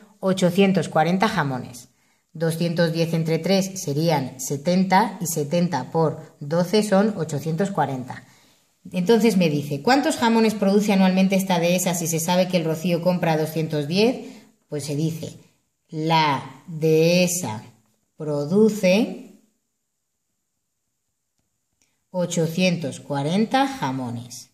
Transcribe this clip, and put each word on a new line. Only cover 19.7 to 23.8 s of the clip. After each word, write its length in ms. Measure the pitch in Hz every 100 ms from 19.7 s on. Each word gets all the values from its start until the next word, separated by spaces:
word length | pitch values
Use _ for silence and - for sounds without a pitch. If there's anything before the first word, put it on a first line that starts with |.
| _ _ _ _ _ _ _ _ _ _ _ _ _ _ _ _ _ _ _ _ _ _ _ _
ochocientos 880 | 180 175 175 160 165 185 170 135 -
cuarenta 680 | - 143 143 190 220 262 277
jamones". 840 | -